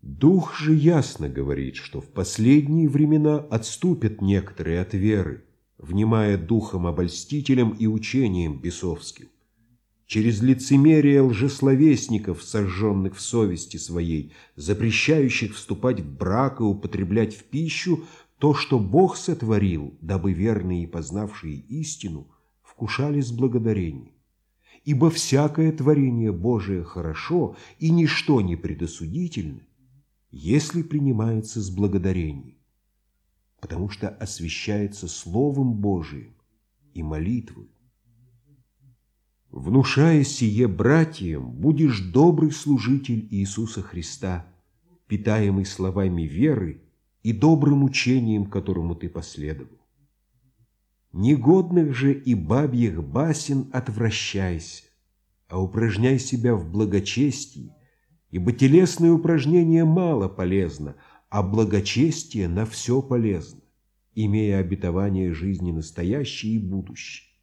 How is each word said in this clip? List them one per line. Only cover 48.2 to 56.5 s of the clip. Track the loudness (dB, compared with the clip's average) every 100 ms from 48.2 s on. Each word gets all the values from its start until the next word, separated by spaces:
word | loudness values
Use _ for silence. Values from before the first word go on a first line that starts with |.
| 2 0 -2
которому | -4 -4 -4 -4
ты | -6 -8
последовал. | -10 -12 -10 -8 -8 -12 _ _ _ _ _ _ _ _ _ _ _ _ _ _
Негодных | -2 2 4 6 4 4 2 2
же | 2 0
и | 0 0 -2
бабьих | 2 0 2 0 0 -2
басен | -4 -2 0 -2 -2 -4 -2
отвращайся, | -6 -6 -2 -2 -2 -6 -4 -2 -4 -8 -20 _ _ _ _ _ _ _
а | -4
упражняй | -4 0 0 2 2 2
себя | 0 -2 0